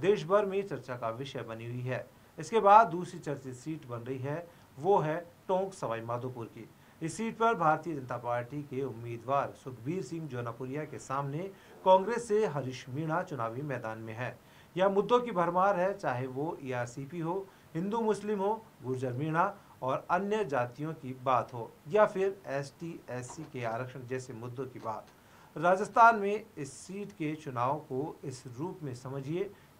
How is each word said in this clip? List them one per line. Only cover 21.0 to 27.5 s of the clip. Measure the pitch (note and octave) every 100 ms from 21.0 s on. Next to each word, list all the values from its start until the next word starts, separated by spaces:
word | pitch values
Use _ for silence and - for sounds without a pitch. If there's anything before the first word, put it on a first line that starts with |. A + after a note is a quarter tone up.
| B2+ B2+
बात | C3 B2 -
हो | A#2+ A2+ - C#3+
या | G3+ G#3
फिर | F#3 G3 G3 C3
एसटी, | C#3 C#3 - E3 - -
एससी | B2 B2 -
के | D3+ B2+
आरक्षण | A#2 A2+ B2+ C3+ A#2+
जैसे | C3 B2
मुद्दों | A2+ A#2+ B2 A#2+
की | A2
बात। | A2+ G#2+ - - - - - E3
राजस्थान | F3 F#3+ G3+ B3 A#3 A3
में | G3 G#3 - -
इस | C#3+
सीट | - - G3 G3+
के | - D3+
चुनाव | D3+ C#3+